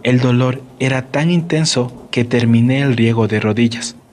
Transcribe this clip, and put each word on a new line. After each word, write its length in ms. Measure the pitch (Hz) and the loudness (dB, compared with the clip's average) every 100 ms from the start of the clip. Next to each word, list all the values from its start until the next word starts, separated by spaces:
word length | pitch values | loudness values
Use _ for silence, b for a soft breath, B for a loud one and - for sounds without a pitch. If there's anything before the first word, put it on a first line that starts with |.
el 160 | 120 123 | 2 2
dolor 420 | 123 123 127 127 - - | 2 2 0 -4 -12 -6
era 240 | 131 131 | -2 -2
tan 280 | 127 143 160 | -4 -2 0
intenso 760 | 175 165 156 156 131 123 - - | 0 0 -2 0 -2 -4 -8 -6
que 120 | 123 | -4
terminé 580 | 117 123 117 117 120 131 | 0 0 2 4 4 2
el 140 | 139 | 0
riego 320 | 113 113 113 107 | 2 2 2 0
de 120 | 107 | 0
rodillas. 560 | 107 107 120 - - - _ | 0 0 0 -2 -12 -14 _